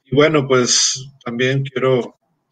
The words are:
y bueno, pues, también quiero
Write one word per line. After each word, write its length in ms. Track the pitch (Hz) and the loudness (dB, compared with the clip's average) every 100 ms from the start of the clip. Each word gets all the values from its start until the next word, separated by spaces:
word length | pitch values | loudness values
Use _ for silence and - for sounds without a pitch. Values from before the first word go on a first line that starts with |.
| - | -4
y 100 | 131 | 2
bueno, 320 | 156 156 135 | 2 2 2
pues, 640 | 131 120 - - 135 131 - | 2 2 0 0 -4 -12 -16
también 400 | 117 117 127 139 | -10 -4 -2 -2
quiero 520 | 139 123 127 127 110 _ _ _ _ | -4 -2 0 0 -2 _ _ _ _